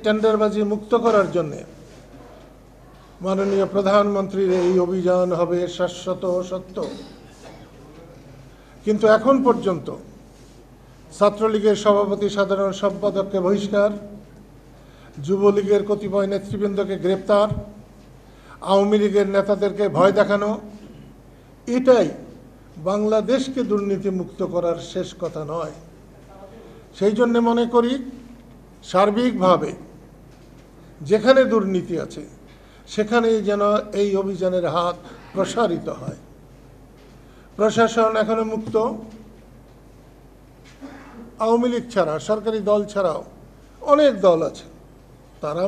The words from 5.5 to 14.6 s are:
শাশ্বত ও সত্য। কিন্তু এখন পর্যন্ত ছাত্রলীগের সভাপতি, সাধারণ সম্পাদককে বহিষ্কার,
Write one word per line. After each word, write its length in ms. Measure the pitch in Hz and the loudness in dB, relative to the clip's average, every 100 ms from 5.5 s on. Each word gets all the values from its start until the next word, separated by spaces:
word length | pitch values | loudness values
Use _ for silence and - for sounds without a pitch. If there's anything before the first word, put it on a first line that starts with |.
| 175 175 - | 0 -2 -4
শাশ্বত 460 | 175 - 185 180 185 180 | -4 -4 -8 -6 -4 -4
ও 40 | 180 | -4
সত্য। 260 | 185 - - 151 - - - - - - - - - - - - - - - - - - - | -8 -10 -10 -10 -10 -16 -20 -20 -20 -20 -20 -20 -20 -20 -20 -20 -20 -20 -20 -20 -20 -20 -8
কিন্তু 200 | 208 208 214 220 | -2 2 4 4
এখন 200 | 247 269 262 | 4 4 4
পর্যন্ত 420 | - 190 165 - - - - - - - - - - - - - | 2 0 -4 -6 -14 -16 -20 -20 -20 -20 -20 -20 -20 -20 -20 -14
ছাত্রলীগের 640 | - 202 208 220 214 214 202 | 2 2 2 0 2 2 2
সভাপতি, 420 | 214 202 202 196 202 202 | 4 4 2 0 -2 0
সাধারণ 340 | 190 196 196 185 | 0 0 -2 0
সম্পাদককে 560 | 202 170 202 196 190 196 180 | -2 -2 -2 -2 -2 0 0
বহিষ্কার, 440 | 202 202 202 208 208 - - - - - - | 0 0 0 0 -2 -12 -18 -20 -20 -20 -20